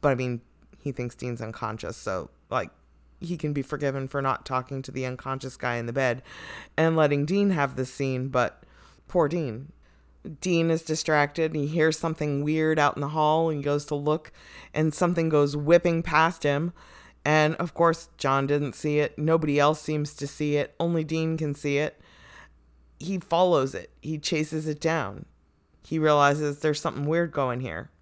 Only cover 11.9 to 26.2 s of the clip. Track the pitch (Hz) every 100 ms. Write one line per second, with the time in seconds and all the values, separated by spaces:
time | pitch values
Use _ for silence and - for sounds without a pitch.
11.9 | 156 165 156 151 143 147 156 156 156 147
12.9 | - 147 156 151 156 165 151 143 147 143
13.9 | 147 143 156 - - - - - - 156
14.9 | - 175 170 165 151 143 147 147 170 175
15.9 | 165 165 156 160 175 151 143 170 - -
16.9 | - - _ 143 156 151 156 170 - 170
17.9 | 165 - _ 139 135 139 147 143 - 156
18.9 | 147 147 - 151 165 156 143 143 151 -
19.9 | 151 147 - 143 - 151 147 143 _ 170
20.9 | 170 156 160 160 160 156 143 147 139 156
21.9 | - - - - - - _ _ _ _
22.9 | _ 156 190 - 165 180 160 135 113 -
23.9 | _ - 156 - 160 156 160 156 147 165
24.9 | 165 104 98 - _ _ _ _ _ -
25.9 | 160 156 147